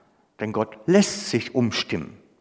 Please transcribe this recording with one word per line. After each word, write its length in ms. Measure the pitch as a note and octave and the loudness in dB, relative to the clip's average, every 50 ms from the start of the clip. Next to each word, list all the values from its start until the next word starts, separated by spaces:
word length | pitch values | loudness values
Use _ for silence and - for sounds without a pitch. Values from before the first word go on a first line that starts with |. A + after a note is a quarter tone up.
| _ _ _ _ _ _ _ - | _ _ _ _ _ _ _ -8
Denn 140 | A2 G#2+ | -6 -4
Gott 260 | G#2 G#2+ A2 - - - - | -2 -2 -2 -2 -4 -8 0
lässt 440 | E3 F#3 G#3 G3 - - - - - | 4 4 4 4 4 0 -6 -4 -2
sich 260 | - G#3+ - - - | -2 -2 -2 0 0
umstimmen, 600 | C3 A#2+ A2 - - - - - E2+ C#2+ - - - _ _ _ _ | 0 0 0 0 -4 -6 -4 -4 -6 -6 -8 -14 -20 _ _ _ _